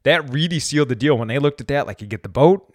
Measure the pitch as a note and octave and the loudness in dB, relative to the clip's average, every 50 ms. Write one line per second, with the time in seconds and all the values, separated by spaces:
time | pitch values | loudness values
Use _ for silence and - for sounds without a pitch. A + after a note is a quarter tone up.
0 | - D3 D#3+ E3 D3 C3 B2 D3 E3 E3+ F3 D3 - - C#3+ D3 D3 A#2+ B2+ G#2 | 0 2 2 2 0 -4 -4 -2 -2 -2 -2 -4 -4 -2 0 0 0 0 0 -2
1 | B2+ D3+ C#3 A2+ A#2 A2 A#2+ C#3 C#3+ D3 C#3+ - A#2 - C#3+ C#3+ - - G2 - | 2 2 2 2 0 -2 -2 0 0 0 -2 -4 -8 -4 -4 -4 -4 -6 -8 -12
2 | G#2+ G2+ G#2+ - - G2+ - B2+ C#3+ E3+ G3 F#3+ _ _ _ | -10 -12 -12 -10 -10 -6 0 4 4 4 4 2 _ _ _